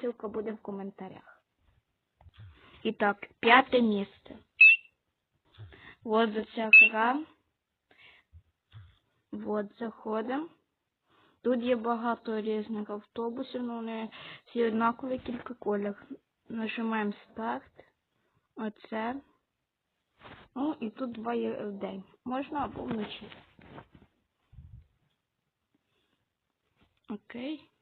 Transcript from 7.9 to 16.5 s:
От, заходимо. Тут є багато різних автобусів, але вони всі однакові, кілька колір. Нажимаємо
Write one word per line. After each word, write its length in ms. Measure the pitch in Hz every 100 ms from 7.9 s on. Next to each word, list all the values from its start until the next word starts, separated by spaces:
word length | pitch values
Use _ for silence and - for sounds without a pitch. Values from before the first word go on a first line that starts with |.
| - - - _ - - _ _ - - _ _ _ _
От, 340 | 208 214 208 208 -
заходимо. 720 | 233 - 220 220 220 269 330 - _ _ _ _ _ _ _ _
Тут 200 | 233 247
є 120 | 240 240
багато 680 | 226 233 240 226 - 220
різних 480 | 220 214 214 214 208
автобусів, 720 | 208 - - 233 240 254 254
але 120 | 240
вони 360 | 233 226 220 220 - - - -
всі 180 | 240
однакові, 560 | 233 220 226 233 262 254
кілька 340 | - 240 -
колір. 520 | 240 - 208 202 202 - - _ _
Нажимаємо 640 | _